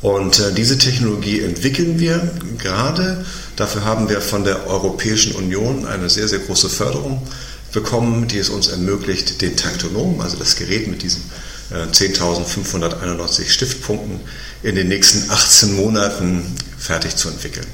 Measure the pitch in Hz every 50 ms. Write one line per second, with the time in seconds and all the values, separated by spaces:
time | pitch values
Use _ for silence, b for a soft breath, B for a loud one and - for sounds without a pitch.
0 | - 104 98 98 98 92 90 - 104 101 92 98 113 117 135 131 - 127 131 120
1 | 120 110 104 104 104 104 104 104 104 90 85 85 - 139 135 - 180 170 165 165
2 | 170 165 165 175 170 170 - - - - 117 117 - 95 92 104 123 143 165 175
3 | 185 185 185 180 185 185 B B B B B - 107 104 - 104 101 110 110 110
4 | 110 104 104 101 95 - 107 101 98 98 95 90 - 92 92 95 92 95 90 -
5 | - 110 107 104 - - - 95 95 92 92 98 107 120 139 139 117 - 107 95
6 | 90 85 - 101 107 107 98 98 - - 95 - - 95 - - 127 127 131 143
7 | 143 139 131 131 131 B B B B B B B B B - 110 107 - 123 117
8 | 117 120 117 117 117 110 110 101 95 - 101 101 95 - 92 90 90 95 101 95
9 | - - 95 90 - - - - 98 87 - - - 80 - - - 85 90 104
10 | - 185 175 - - - - - - - - - 87 87 95 110 110 101 87 -
11 | - 90 80 82 - B B B B B B B B B 92 85 82 82 82 -
12 | 98 95 92 - 90 87 87 87 87 87 - 101 92 - - 90 82 82 82 -
13 | 92 90 87 85 85 85 - - 82 - - - 127 123 - - - - 104 107
14 | 107 107 95 90 B B B B B B B B - 110 98 92 92 90 98 98
15 | 95 - - 104 90 - 104 104 - - - - 110 104 98 98 98 110 110 107
16 | 101 101 - - 92 90 90 90 85 92 - - - - - - - - 82 82
17 | 82 82 - - - 85 78 - - - - - - -